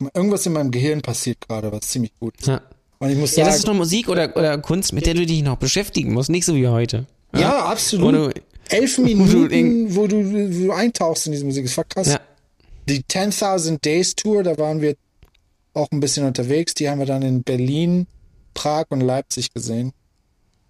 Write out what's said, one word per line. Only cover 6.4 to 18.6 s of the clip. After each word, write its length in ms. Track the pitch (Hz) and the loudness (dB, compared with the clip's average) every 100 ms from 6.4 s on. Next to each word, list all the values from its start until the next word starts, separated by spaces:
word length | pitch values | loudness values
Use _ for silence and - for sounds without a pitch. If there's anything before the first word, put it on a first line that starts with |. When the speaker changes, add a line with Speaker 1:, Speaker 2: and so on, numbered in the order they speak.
| 180 | 2
Speaker 2:
so 100 | 151 | 2
wie 120 | 123 | 2
heute. 380 | 117 120 113 131 _ _ | 2 0 -2 -6 _ _
Speaker 1:
Ja, 60 | - | 0
Speaker 2:
Ja? 240 | 185 285 - | 2 2 0
Speaker 1:
absolut. 420 | - - 202 175 | -2 -2 2 4
Speaker 2:
Wo 40 | |
du 220 | 269 143 - - - - | 4 2 -4 -14 -20 -2
Speaker 1:
Elf 280 | 196 269 262 | 0 2 2
Speaker 2:
wo 40 | |
du 40 | 247 | 2
Speaker 1:
Minuten, 440 | 208 190 220 - | 6 6 6 4
Speaker 2:
in 420 | 247 240 233 226 185 | 4 4 2 0 0
Speaker 1:
wo 120 | 208 | 2
du, 100 | 214 196 208 202 175 | 2 0 0 -2 0
wo 40 | 185 | 0
du 40 | |
eintauchst 520 | 175 240 - 170 160 160 | 0 0 0 -2 -2 -4
in 60 | |
diese 120 | 147 143 | -4 -2
Musik, 200 | 135 127 | -4 -4
das 120 | - | -4
war 80 | - | -6
krass. 220 | - 175 | -2 0
Speaker 2:
Ja. 120 | 143 - _ _ _ _ - - | 0 -2 _ _ _ _ -16 -6
Speaker 1:
Die 160 | 139 | -6
Ten 280 | 131 190 202 | -4 -4 -2
Thousand 520 | 196 202 190 160 156 151 | -2 0 0 -2 -2 0
Days 300 | 160 180 - | 0 0 -2
Tour, 280 | 214 208 | 0 0
da 140 | 180 151 | 0 0
waren 240 | 151 156 | -2 0
wir 140 | 151 143 _ _ - _ _ _ _ | -2 -2 _ _ -20 _ _ _ _
auch 160 | - 147 | -4 -2
ein 80 | 147 | -2
bisschen 240 | 139 151 139 | -2 0 -2
unterwegs, 480 | 127 123 147 165 | -2 0 0 -2
die 160 | - 147 | -4 -4
haben 100 | 143 | -2
wir 60 | 135 | -2
dann 160 | 135 | -2
in 220 | 135 131 | 0 -2
Berlin, 640 | 123 127 127 143 170 180 180 - - _ _ | -2 -2 0 0 0 0 -2 -8 -20 _ _
Prag 320 | - | -6